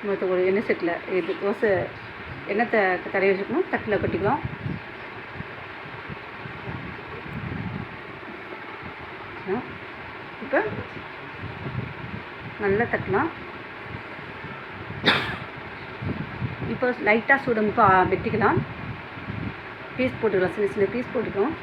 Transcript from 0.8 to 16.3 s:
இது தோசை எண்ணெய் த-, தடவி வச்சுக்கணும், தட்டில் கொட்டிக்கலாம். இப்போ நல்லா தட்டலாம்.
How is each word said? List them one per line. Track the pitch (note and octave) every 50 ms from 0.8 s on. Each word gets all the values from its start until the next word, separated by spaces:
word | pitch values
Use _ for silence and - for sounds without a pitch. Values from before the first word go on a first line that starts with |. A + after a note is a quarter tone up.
| F#3 E3+ E3+ - - - F#3+
இது | F3+ E3+ F3+ F3 -
தோசை | - G3+ A3+ - - G#3 F#3+ F3 - - - - - - - - - - - - - -
எண்ணெய் | G3+ G#3 A#3+ A#3
த-, | - A3 G3 F#3 F3+ F3 - -
தடவி | - G3 F#3 G3
வச்சுக்கணும், | F#3+ F#3 G3 - A3 D#4+ G4 - -
தட்டில் | G#3 - A3 G3+ F3+
கொட்டிக்கலாம். | - E3+ E3+ E3+ F#3 G#3 B3+ - - - - - - - - - - - - - - - - - - - - - - - - - - - - - - - - - - - - - - - - - - - - - - - - - - - - - - - - - - - - - - - - - - - - - - - - - - - - - - - - - - - - - - - - - - - - - - - - - - - - - - F#3+ F#3 A#3 - - - - - - - - - - - - - - - - -
இப்போ | C#4 C4+ D#4+ G#4+ G#4+ - - - - - - - - - - - - - - - - - - - - - - - - - - - - - G#3+ - - - - - - - - G#3+
நல்லா | G3+ G3 G#3 A#3 A3 -
தட்டலாம். | G#3 - - F#3 G#3+ D4 E4+ - - - - - - - - - - - - - - - - - - - - - - - - - - - - - - - - - - - - - - - - - - - - - - - - - - - - - - - - - - - -